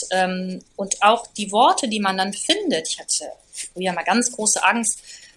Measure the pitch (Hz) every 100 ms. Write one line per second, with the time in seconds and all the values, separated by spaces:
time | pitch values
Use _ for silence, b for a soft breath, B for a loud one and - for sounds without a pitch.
0 | - 185 185 185 185 185 - - 196 -
1 | 208 226 - - 196 208 285 370 247 214
2 | 196 190 196 202 - 381 381 165 165 -
3 | - - - - _ B B 175 185 175
4 | 165 220 240 - 214 - 185 226 226 -
5 | B B B